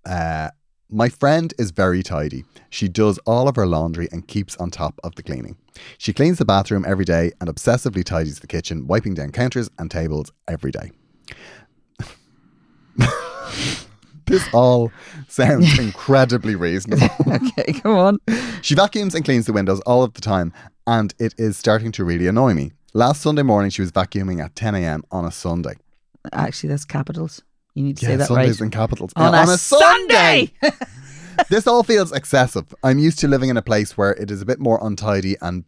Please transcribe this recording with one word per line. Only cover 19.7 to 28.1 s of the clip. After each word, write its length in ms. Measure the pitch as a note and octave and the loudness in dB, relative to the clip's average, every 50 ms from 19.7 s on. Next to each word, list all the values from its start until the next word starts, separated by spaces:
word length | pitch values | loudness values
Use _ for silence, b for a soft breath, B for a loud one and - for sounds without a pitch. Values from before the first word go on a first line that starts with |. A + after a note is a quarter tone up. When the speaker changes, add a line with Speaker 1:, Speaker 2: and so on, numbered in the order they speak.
| F#2+ F#2+ | -2 -2
Speaker 1:
all 220 | - - A#2+ B2+ B2+ | 0 2 4 4 2
of 100 | A2 - | 2 -2
the 60 | - | -8
time, 320 | - A2 G2 F#2 F2 E2+ B B B B B _ _ | -4 -2 0 0 -2 -4 B B B B B _ _
and 260 | A#2 A#2 A2+ G#2+ G2 - _ | -2 0 0 0 -2 -4 _
it 160 | A#2 A2+ - | -4 -4 -2
is 200 | - A2+ G#2+ G2 - | -2 -2 -2 -2 0
starting 340 | - A2+ G#2+ A2 A2 A2+ | 0 2 2 2 0 -4
to 120 | G#2+ - F#2+ | -4 -4 -2
really 220 | E2+ F2 E2+ F2 F2+ | -2 0 0 0 2
annoy 260 | G#2 A2+ C3+ B2+ F#2+ | 2 4 4 4 2
me. 180 | D2+ C#2 D2 - _ _ _ _ | 0 -2 -6 -10 _ _ _ _
Last 260 | G#2+ A#2+ B2+ D3 D3 | 2 2 2 0 0
Sunday 220 | - D#3 D3+ D3 | 0 0 0 2
morning, 280 | C#3+ C3 G#2+ G2+ G2+ G2 | 2 4 4 2 2 0
she 120 | - - | -2 -4
was 80 | F#2+ F2 | -6 -2
vacuuming 500 | - F#2+ F2+ - - G2+ F#2+ F#2+ F2+ E2+ | 0 -2 -2 -2 -4 -6 -4 -4 -4 -6
at 120 | D2+ - _ | -8 -10 _
ten 200 | - A2 A2 G#2 | -6 -4 -2 -2
A 40 | F#2+ F2 | -2 -2
M 180 | D#2+ D#2 D#2 - _ | -2 -4 -6 -8 _
on 140 | - F#2 E2+ | -8 -6 -6
a 60 | E2 | -6
Sunday. 420 | - - - F2+ E2+ F2 E2 B1 - _ _ _ _ _ _ _ _ _ _ - | -8 -8 -6 -4 -4 -4 -6 -8 -10 _ _ _ _ _ _ _ _ _ _ -10
Speaker 2:
Actually, 380 | - - - - - - - D3+ | -6 -4 -4 -4 -4 -8 -6 -6
that's 140 | C#3+ C#3+ - | -6 -6 -6
capitals. 580 | - - C#3+ C#3 - E3+ E3 E3 D#3+ - - _ _ _ _ _ _ _ | -6 -6 -6 -6 -6 -8 -8 -10 -10 -12 -18 _ _ _ _ _ _ _
You 80 | C#3+ | -4
need 140 | C#3 C#3+ C#3 - | -4 -4 -4 -4
to 40 | A#2+ | -2
Speaker 1:
Yeah, 60 | A#2+ | -2